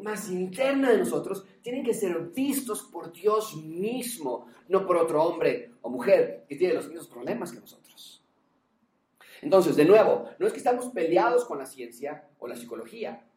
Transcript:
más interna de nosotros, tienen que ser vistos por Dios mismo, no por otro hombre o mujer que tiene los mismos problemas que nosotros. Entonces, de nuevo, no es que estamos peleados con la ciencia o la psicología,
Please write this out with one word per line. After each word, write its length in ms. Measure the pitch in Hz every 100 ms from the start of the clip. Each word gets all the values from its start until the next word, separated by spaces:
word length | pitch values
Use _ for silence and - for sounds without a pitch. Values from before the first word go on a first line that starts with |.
más 260 | 202 208 180
interna 640 | 185 185 - 269 277 269
de 80 | 208
nosotros, 460 | 180 151 - 190 - _
tienen 200 | - 262
que 120 | 277 202
ser 240 | 190 165 -
vistos 540 | - 277 - - 208
por 280 | - 175 170
Dios 440 | - 208 214 214 156
mismo, 920 | 156 165 208 254 - - 139 - - - -
no 180 | 185 190
por 120 | 170
otro 260 | 165 151
hombre 480 | 165 165 147 120 - _
o 80 | -
mujer 560 | 123 170 185 - - -
que 80 | 139
tiene 200 | 180 -
los 120 | -
mismos 200 | 165 -
problemas 440 | 120 131 233 175
que 80 | -
nosotros. 640 | - - _ - - - _ _ _ _ _ _ _ _ _ _ - -
Entonces, 340 | 147 185 170 135
de 100 | 151
nuevo, 440 | 214 170 123 - -
no 80 | 185
es 80 |
que 60 | -
estamos 300 | - 247 254
peleados 560 | - 165 175 220 - -
con 120 | 147
la 80 | 131
ciencia 640 | 131 117 - 139 147 - _
o 100 | 120
la 80 | 120
psicología, 680 | 120 110 110 233 190 117 _